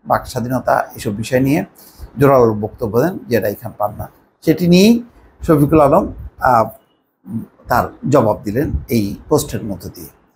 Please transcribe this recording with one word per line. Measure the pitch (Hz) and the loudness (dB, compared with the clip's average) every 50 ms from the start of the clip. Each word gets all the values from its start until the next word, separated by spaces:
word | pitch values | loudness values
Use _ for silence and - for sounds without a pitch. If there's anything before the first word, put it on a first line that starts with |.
| _ | _
বাক | - 127 110 - | -4 -4 -4 -4
স্বাধীনতা | - - 127 113 123 131 120 - - 135 - - - - | -8 -10 -10 -8 -6 -8 -8 -4 -4 -4 -4 -4 -8 -14
এসব | 117 - 120 101 | -10 -10 -10 -8
বিষয় | 107 113 - 127 127 | -8 -8 -4 -2 -2
নিয়ে | 135 135 147 175 196 - _ - - - _ - - - _ 113 | 0 0 0 -2 -4 -6 _ -20 -20 -20 _ -20 -20 -16 _ 2
জোরালো | 139 139 139 131 120 113 107 | 4 4 6 6 4 4 2
বক্তব্য | 107 107 107 - - 127 107 98 120 | -2 -6 -8 -8 -8 -8 -2 -2 0
দেন | 143 175 190 - - 104 | 0 -2 -4 -6 -6 -2
জেডাই | 120 110 117 104 101 | -2 -2 -2 -2 -6
খান | - - 107 - - | -6 -12 -16 -8 -6
পান্না, | 104 104 104 85 80 - _ _ _ _ _ _ | -6 -6 -6 -10 -16 -16 _ _ _ _ _ _
সেটি | - 165 160 - 180 170 | 0 0 0 2 2 4
নিয়েই | 175 180 196 220 240 233 - - _ - _ _ _ _ | 6 6 6 6 4 2 0 -10 _ -20 _ _ _ _
শফিকুল | - - 160 143 147 143 165 156 | 0 2 2 4 4 4 4 4
আলম, | 143 139 156 190 - - - - - - _ - | 6 6 4 2 2 0 -8 -12 -16 -16 _ -2
আহ, | - 131 123 113 110 104 - - _ _ _ _ _ _ _ _ _ - 117 117 - _ _ _ _ - | 0 2 2 2 2 0 -6 -18 _ _ _ _ _ _ _ _ _ -12 -12 -12 -12 _ _ _ _ -2
তার | 127 120 92 - - - - 143 | -2 0 0 -2 -8 -8 -4 2
জবাব | 135 139 113 107 104 - - | 2 2 2 2 -2 -2 -6
দিলেন | 104 101 107 104 - 110 - - - | -8 -6 -4 -4 -4 -6 -6 -4 -2
এই | 123 113 104 101 98 - - - | -2 -2 0 -2 -8 -12 -4 0
পোস্টের | 151 143 147 147 - 104 104 | 0 0 0 -4 -8 -8 -8
মধ্য | 110 95 - - 90 | -8 -10 -10 -12 -16
দিয়ে। | - - 80 71 _ _ _ _ _ | -16 -16 -18 -18 _ _ _ _ _